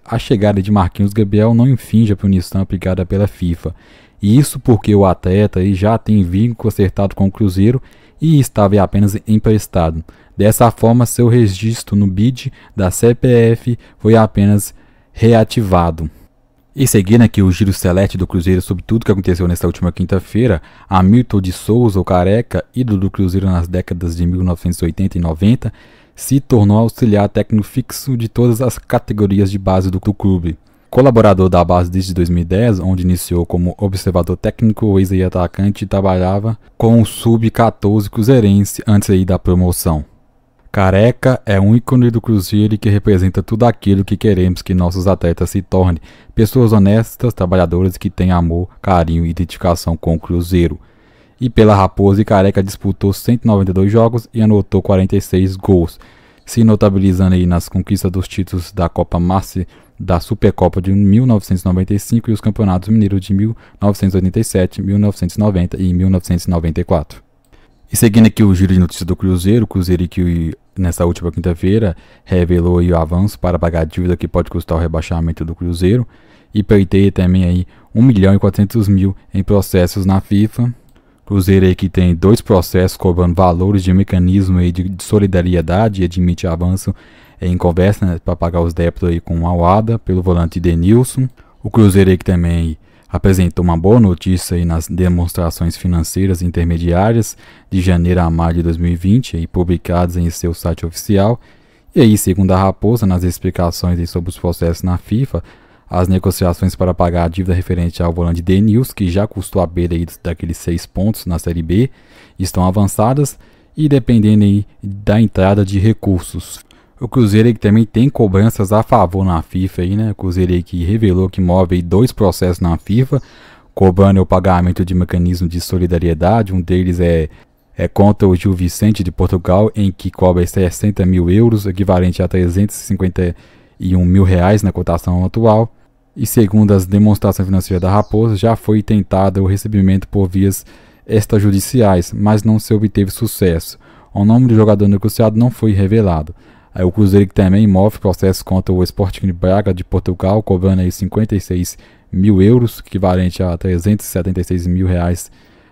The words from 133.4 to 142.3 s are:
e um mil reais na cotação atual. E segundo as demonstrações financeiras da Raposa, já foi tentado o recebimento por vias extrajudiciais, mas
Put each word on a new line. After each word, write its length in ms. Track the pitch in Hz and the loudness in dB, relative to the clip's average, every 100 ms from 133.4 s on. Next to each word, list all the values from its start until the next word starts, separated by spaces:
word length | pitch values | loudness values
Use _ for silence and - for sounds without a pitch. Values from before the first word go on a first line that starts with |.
| - _ _ - | -14 _ _ -8
e 160 | 92 | -2
um 100 | 90 | 0
mil 200 | 90 95 | 2 4
reais 400 | 92 92 90 107 | 4 2 2 2
na 80 | 92 | 0
cotação 520 | 90 87 85 - 90 | -2 -4 -4 -2 -2
atual. 480 | 92 113 113 107 117 _ _ _ _ - | -2 0 2 2 0 _ _ _ _ -10
E 100 | 117 | -2
segundo 460 | 123 101 107 104 | 2 4 4 4
as 120 | 98 | 4
demonstrações 640 | 92 101 107 104 104 95 95 | 2 2 2 2 0 -2 -2
financeiras 340 | 95 - 90 | -2 -2 -2
da 120 | 92 | 0
Raposa, 420 | 104 - 107 113 | 0 0 0 0
já 220 | 98 113 110 | 0 0 0
foi 260 | - 107 | 0 -2
tentado 580 | 104 107 - 95 95 95 | 0 -2 0 0 0 0
o 60 | 92 | 0
recebimento 640 | 98 107 104 95 95 - | -2 -2 0 2 0 -2
por 200 | 101 95 | -2 -2
vias 380 | 95 98 92 - - _ _ - | 0 -2 -2 -10 -20 _ _ -2
extrajudiciais, 1080 | 110 - 107 101 98 - 127 104 92 - | -2 0 0 2 0 0 0 2 2 -2
mas 300 | 110 104 | -2 0